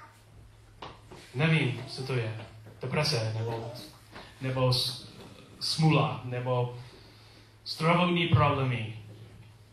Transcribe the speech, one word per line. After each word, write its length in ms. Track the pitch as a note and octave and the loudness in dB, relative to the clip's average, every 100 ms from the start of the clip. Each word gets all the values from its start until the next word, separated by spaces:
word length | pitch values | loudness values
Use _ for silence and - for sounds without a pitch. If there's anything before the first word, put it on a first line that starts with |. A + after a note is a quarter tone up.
| - - - - - - - - - - - - - B2 | -20 -20 -20 -20 -20 -20 -20 -18 -18 -18 -20 -20 -10 0
nevím, 480 | D#3+ D#3 B2+ A2+ - | 4 4 2 -2 -8
co 160 | - | -10
to 100 | B2+ | -4
je, 320 | B2+ A2 A2 - - - - | -2 -2 -6 -12 -16 -20 -10
deprese, 520 | C3 D3+ D3+ A#2+ A2 A2 | -4 0 2 0 -2 -2
nebo, 360 | A#2 A2+ A2+ - - - - - - - | -4 -4 -8 -12 -16 -20 -20 -20 -20 -8
nebo 320 | C3 C3 B2+ | -4 2 2
s-, 340 | B2 - - - - - - - - | 2 0 -6 -14 -18 -20 -20 -20 -8
smůla, 640 | - - D#3 C#3 A#2+ A2 | -6 4 4 6 2 -2
nebo 540 | B2 B2 B2 B2 A#2+ - - - - - - - - - - | -6 -6 0 0 0 -4 -16 -20 -20 -20 -20 -20 -20 -18 -12
zdravotní 640 | - D#3+ E3+ F3 F3 E3+ | 0 2 4 4 2 4
problémy, 720 | D#3 D3 C3+ C3 A#2 G#2+ - - - - - - - - | 6 6 4 0 0 -4 -10 -16 -18 -20 -20 -20 -20 -20